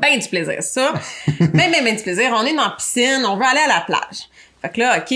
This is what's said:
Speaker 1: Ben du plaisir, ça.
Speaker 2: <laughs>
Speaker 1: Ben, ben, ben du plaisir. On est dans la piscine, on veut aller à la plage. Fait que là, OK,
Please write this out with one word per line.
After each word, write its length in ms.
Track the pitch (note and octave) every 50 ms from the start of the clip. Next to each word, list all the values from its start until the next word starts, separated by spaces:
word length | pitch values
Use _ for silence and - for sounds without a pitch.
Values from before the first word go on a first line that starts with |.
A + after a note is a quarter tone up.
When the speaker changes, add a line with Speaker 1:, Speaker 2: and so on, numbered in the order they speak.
Speaker 1:
Ben 180 | - D4 C#4+ A3+
du 80 | - -
plaisir, 320 | - F3 E3 - - - D#3+
ça. 300 | - - C4 C4 D4+ - - - - -
Speaker 2:
<laughs> 240 | - - D3+ - -
Speaker 1:
Ben, 320 | E3+ D#3 D#3+ C#4 F4+ F4
ben, 140 | E4+ D#4 B3
ben 100 | A3+ G#3+
du 80 | G#3+ -
plaisir. 300 | F#3 F3 F#3+ B3 B3+ A#3
On 100 | G#3+ A3+
est 100 | C#4+ D#4+
dans 100 | D4 A#3
la 60 | G3
piscine, 540 | - - - - - B3 A#3+ C4 C4+ C4+ B3
on 100 | G3+ G3
veut 80 | F#3+ B3+
aller 160 | C4 B3+ D4
à 80 | D#4 C#4
la 120 | G3+ E3+ -
plage. 460 | - E3+ - - - - - - - _ - - _ _ _ -
Fait 80 | - -
que 80 | A3+
là, 180 | A#3+ B3+ G#3+ E3
OK, 160 | D#3+ - B3+